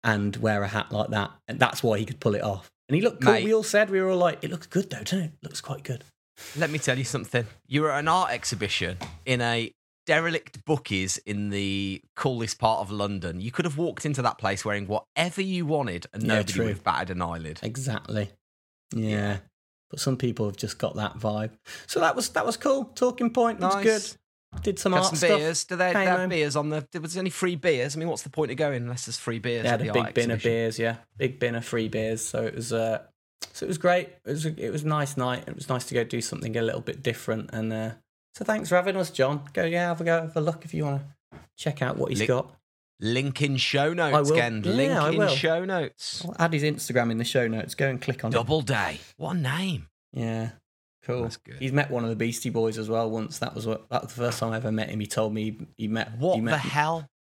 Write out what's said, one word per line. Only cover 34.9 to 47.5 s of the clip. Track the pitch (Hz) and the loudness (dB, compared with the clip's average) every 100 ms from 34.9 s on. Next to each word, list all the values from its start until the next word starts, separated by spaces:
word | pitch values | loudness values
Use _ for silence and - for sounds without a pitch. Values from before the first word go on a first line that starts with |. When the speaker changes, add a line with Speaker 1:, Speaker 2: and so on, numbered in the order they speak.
| 151 143 139 | 0 0 0
Speaker 1:
night. | 127 123 - | 0 -2 -6
It | - | -12
was | - | -4
nice | 127 - | -4 0
to | 123 | 0
go | |
do | 117 120 | 0 -2
something | 117 - 113 113 | -4 -6 -4 -2
a | |
little | 113 117 | 0 -2
bit | 117 - | -6 -4
different. | 131 117 - 110 107 | -4 -4 -4 -4 -4
And, | 113 110 | -4 -4
uh, | 110 110 113 _ _ _ - | -4 -6 -8 _ _ _ -8
so | 220 | -2
thanks | 214 165 | -2 4
for | 180 | 4
having | 180 190 | 4 0
us, | 170 | -2
John. | - 131 147 143 | 2 2 2 -4
Go, | - 165 | -2 0
yeah, | 170 175 | 2 0
have | 165 | 0
a | |
go, | 170 165 | 2 2
have | 160 160 | 2 0
a | |
look | 156 160 160 | 0 -2 -6
if | 156 | -4
you | 151 | -2
wanna | 139 139 - _ - - _ | -2 -4 -18 _ -20 -20 _
check | - 143 | -4 0
out | 127 - | -2 0
what | - | 0
he's | - | 2
Speaker 2:
Link-, | 110 | 4
Speaker 1:
got. | 127 - - _ _ _ _ | 2 0 -12 _ _ _ _
Speaker 2:
link | 107 120 139 135 | 0 0 0 0
in | 143 135 | 0 2
show | - 139 147 | 2 4 2
notes, | 175 160 147 | 2 4 4
Speaker 1:
I | |
will. | 143 156 | 6 6
Speaker 2:
Gen. | 120 110 | 4 2
Speaker 1:
Yeah, | 101 | 0
Speaker 2:
Link | 233 277 | 4 4
Speaker 1:
I | - 151 | 4 4
Speaker 2:
in | 165 | 4
Speaker 1:
will. | 202 | 4
Speaker 2:
show | 139 160 165 185 | 4 2 2 0
notes. | 185 151 _ - - 175 | -2 -2 _ -10 -8 -8
Speaker 1:
I'll | - | 0
add | 170 | 2
his | 160 | 2
Instagram | 151 147 - 123 117 | 0 0 0 2 2
in | 113 | 0
the | 120 | 2
show | 131 | 2
notes. | 120 | 2